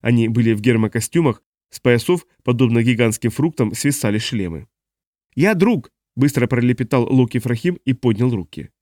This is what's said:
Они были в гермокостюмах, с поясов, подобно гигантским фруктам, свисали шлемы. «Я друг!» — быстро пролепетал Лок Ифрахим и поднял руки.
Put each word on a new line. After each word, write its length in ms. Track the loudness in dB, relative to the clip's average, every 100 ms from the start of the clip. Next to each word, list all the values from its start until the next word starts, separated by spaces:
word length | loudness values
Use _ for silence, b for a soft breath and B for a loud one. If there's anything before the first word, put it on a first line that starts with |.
Они 260 | 2 2 2
были 260 | 0 0
в 80 | 2
гермокостюмах, 800 | 2 2 0 -2 -2 0 0 -2 _ _ _
с 100 | -4
поясов, 460 | 0 0 0 -2 -4 _
подобно 380 | -4 0 2 2
гигантским 480 | 2 2 0 0 -4
фруктам, 440 | -2 -4 0 -4
свисали 420 | -2 -4 -2 -2 -4
шлемы. 500 | -4 -6 -6 -10 -16 _ _ _ _ _ _
«Я 180 | -2 0
друг!» — 380 | 2 2 0 -6 _ _
быстро 320 | 0 0 2 0
пролепетал 560 | 0 0 0 0 0
Лок 320 | 2 2 2
Ифрахим 400 | -2 -2 -2 -2 -4
и 80 | -4
поднял 400 | -2 0 0 -2
руки. 380 | -2 -8 -16 -18 _